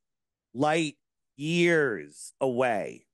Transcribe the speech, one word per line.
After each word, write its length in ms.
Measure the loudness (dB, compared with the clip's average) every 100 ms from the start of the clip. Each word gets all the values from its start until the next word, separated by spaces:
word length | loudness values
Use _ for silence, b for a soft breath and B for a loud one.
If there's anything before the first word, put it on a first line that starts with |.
| _ _ _ _ _
light 440 | -2 0 2 0 -6 _ _ _ -10
years 1000 | -2 2 4 4 2 -2 -8 -16 -18 -4
away. 640 | -2 0 0 0 -4 -10 _